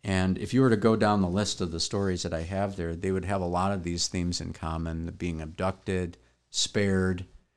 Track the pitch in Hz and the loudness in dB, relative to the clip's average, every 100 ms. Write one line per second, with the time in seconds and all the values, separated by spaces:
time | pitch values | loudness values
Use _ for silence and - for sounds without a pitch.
0 | 101 95 92 92 104 120 131 107 113 110 | 0 2 2 0 0 4 6 6 4 4
1 | 104 104 92 92 101 - 90 82 - 101 | 4 4 2 2 0 -2 -4 -2 -2 0
2 | 98 90 87 82 82 95 101 95 82 82 | 0 0 -2 -4 -4 -2 -2 -2 -4 -2
3 | 92 95 87 101 87 87 95 101 85 85 | -2 -2 0 -2 0 0 0 0 -2 -2
4 | - 95 90 90 87 87 80 82 80 82 | -2 0 -2 -2 -6 -8 -6 -4 -4 -4
5 | 82 82 87 80 80 87 92 95 - 92 | -6 -6 -4 -4 -8 -4 -4 -4 -4 -2
6 | 90 - _ _ _ - - 107 101 95 | -2 -8 _ _ _ -4 -2 2 2 4
7 | 92 92 95 - _ | 2 0 -6 -18 _